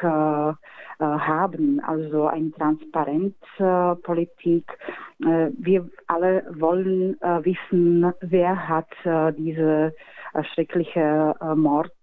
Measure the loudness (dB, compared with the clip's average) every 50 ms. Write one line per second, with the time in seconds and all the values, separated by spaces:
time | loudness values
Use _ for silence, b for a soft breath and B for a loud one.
0 | -2 0 0 2 2 0 0 0 -2 -2 -4 -6 B B B B B B B B
1 | -2 -2 -2 -2 0 0 0 0 0 -2 0 0 0 0 0 0 -2 -4 -4 -4
2 | -4 -2 0 0 0 0 0 -2 -4 -4 -4 -2 0 0 0 -2 -4 -6 -4 -4
3 | -2 0 -2 -2 -2 -2 -4 -8 -20 -14 -4 -2 0 2 2 2 2 0 0 -2
4 | -4 -4 -2 -2 -2 -4 -6 _ 0 2 2 2 0 -4 -16 B B B B B
5 | B B B -2 0 2 2 2 2 0 -2 -4 0 2 2 2 0 -4 -16 -14
6 | -4 -2 -2 2 2 2 2 0 -2 -4 -6 0 0 2 2 2 0 0 0 0
7 | 0 -2 -4 -4 -2 -2 0 0 0 0 -2 -2 -4 0 2 4 4 4 4 4
8 | 4 2 0 -4 -6 0 2 2 4 2 0 -2 -2 -2 -2 -2 -2 -6 -12 -6
9 | -2 0 0 2 2 0 0 -2 -6 -4 -2 0 2 2 2 2 0 0 -2 B
10 | B B B B B B B -6 -6 -4 -2 -4 -4 0 0 -2 -2 -2 -2 0
11 | 0 2 2 2 2 0 0 -2 -4 -2 0 2 2 4 2 2 0 -2 -8 _